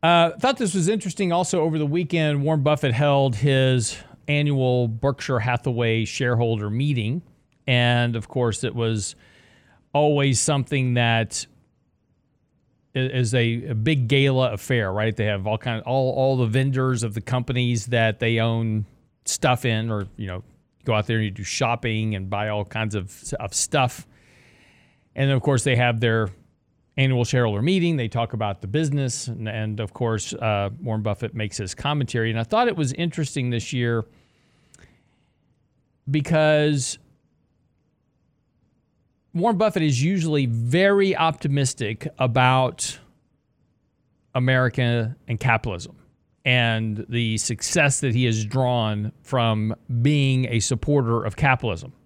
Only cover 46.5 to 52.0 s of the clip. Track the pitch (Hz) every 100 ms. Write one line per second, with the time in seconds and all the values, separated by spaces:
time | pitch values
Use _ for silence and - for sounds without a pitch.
46.5 | 123 117 113 110 107 - 117 113 110 -
47.5 | 113 - 170 143 135 139 117 123 110 107
48.5 | 131 127 123 110 104 104 - - 131 117
49.5 | 110 107 110 - 120 127 151 135 131 127
50.5 | 117 - 117 - 147 117 117 101 - 143
51.5 | 127 117 82 67 -